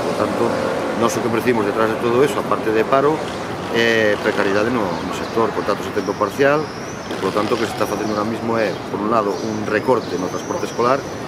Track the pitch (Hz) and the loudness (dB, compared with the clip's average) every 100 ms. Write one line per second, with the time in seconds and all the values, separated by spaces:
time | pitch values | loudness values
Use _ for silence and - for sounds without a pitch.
0 | - - 104 - 117 - - - - 101 | -2 0 0 0 0 0 -2 -2 -2 0
1 | 113 120 113 113 113 117 101 104 110 110 | 0 0 0 0 2 2 2 2 0 2
2 | 120 120 147 107 - 101 110 110 107 135 | 2 4 4 2 0 0 2 2 2 4
3 | 139 156 - - - - - 117 117 113 | 2 0 -4 -6 -8 -8 -2 2 4 4
4 | 107 101 113 101 101 101 113 127 95 82 | 4 2 0 2 2 2 2 2 0 -2
5 | 90 - - 110 110 92 87 92 92 101 | -4 -4 -2 0 0 0 -2 -2 -2 -4
6 | 95 98 104 107 139 151 151 - - - | -2 0 0 2 4 4 0 -8 -10 -10
7 | - - 92 104 104 113 107 - 101 101 | -8 -4 -2 0 0 0 -2 -2 -2 -2
8 | 107 104 104 110 113 113 104 85 - 98 | -2 -2 -2 -2 -2 0 0 -2 -6 -4
9 | 104 117 101 98 113 107 104 107 101 117 | 0 2 2 -2 -4 -4 0 0 2 2
10 | - 87 90 90 - 101 104 - 120 135 | 2 -4 -4 -4 -4 -4 -4 0 2 2
11 | - - | -2 -8